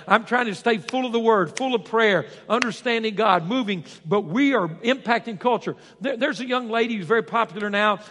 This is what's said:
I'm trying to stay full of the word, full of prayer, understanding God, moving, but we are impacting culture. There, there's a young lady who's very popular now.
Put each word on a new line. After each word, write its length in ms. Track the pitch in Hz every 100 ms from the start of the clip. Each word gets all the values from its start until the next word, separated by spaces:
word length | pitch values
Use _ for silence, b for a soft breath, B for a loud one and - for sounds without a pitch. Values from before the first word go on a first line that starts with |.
| B
I'm 180 | 214
trying 220 | 220 247 233
to 80 | 180
stay 220 | 240 226
full 280 | 226 262 254
of 60 |
the 80 | 233
word, 360 | 226 214 156 -
full 200 | 262 240
of 80 |
prayer, 420 | - 220 220 175 - B B
understanding 680 | 226 247 - 247 226 220
God, 320 | 202 220 180 170
moving, 380 | 262 208 185 - -
but 180 | 160 208
we 320 | 170 220 285
are 120 | 240 170
impacting 720 | 165 233 262 214 233 233 196
culture. 380 | 247 220 175 - B B
There, 160 | 254 233
there's 240 | 294 214
a 60 | 247
young 220 | 254 233
lady 280 | 226 233 220
who's 100 | 160
very 160 | 226
popular 480 | 226 233 220 190 208
now. 300 | 202 214 202 B